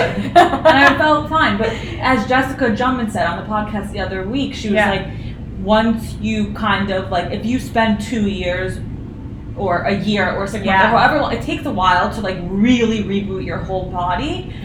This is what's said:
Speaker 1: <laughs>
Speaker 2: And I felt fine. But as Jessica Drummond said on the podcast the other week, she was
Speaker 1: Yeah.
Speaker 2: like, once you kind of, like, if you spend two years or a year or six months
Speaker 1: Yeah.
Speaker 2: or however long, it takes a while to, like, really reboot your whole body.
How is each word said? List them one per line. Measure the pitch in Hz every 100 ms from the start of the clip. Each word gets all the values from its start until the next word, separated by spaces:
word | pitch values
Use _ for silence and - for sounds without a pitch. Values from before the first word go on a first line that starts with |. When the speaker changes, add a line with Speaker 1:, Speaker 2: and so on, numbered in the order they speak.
| - -
Speaker 1:
<laughs> | 269 349
Speaker 2:
And | 349 - 320
I | 277 277 277
felt | 311 294 -
fine. | 320 269 202
But | 220 - - -
as | 247 254 208
Jessica | 254 262 - 254 208
Drummond | 254 254 214
said | 185 170
on | 196
the | 208
podcast | 214 208 208 202
the | 208
other | 185 190 190
week, | 269 269
she | - 214
was | 214
Speaker 1:
Yeah. | 202
Speaker 2:
like, | 190 151 - - - - -
once | 190 220 233 226 - -
you | 208 220 202
kind | - 214 190 196
of, | 190 185
like, | 180 170
if | 196 214
you | 254
spend | - 233 226 208
two | - 233 202
years | 190 180 185 185 - - - - - - - - -
or | 190 175
a | 180
year | 202 202 208 180 196
or | 196
six | 214 196
months | 190
Speaker 1:
Yeah. | 208
Speaker 2:
or | 233
however | 269 302
long, | 254
it | 233
takes | - 339
a | 294
while | 202 185 180 208
to, | -
like, | 196 185
really | 175 196 240 247 220 220
reboot | 185 202 196 190 180
your | 180
whole | 190 190 180
body. | 180 175 180 294 359 - -